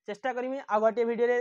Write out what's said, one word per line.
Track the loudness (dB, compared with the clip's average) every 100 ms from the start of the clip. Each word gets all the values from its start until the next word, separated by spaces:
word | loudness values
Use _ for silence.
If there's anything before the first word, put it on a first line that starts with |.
ଚେଷ୍ଟା | -12 -6 -6
କରିମି | -4 -4 -6
ଆଉ | -2 2
ଗୋଟିଏ | 2 2 0
ଭିଡ଼ିଓରେ | 2 2 2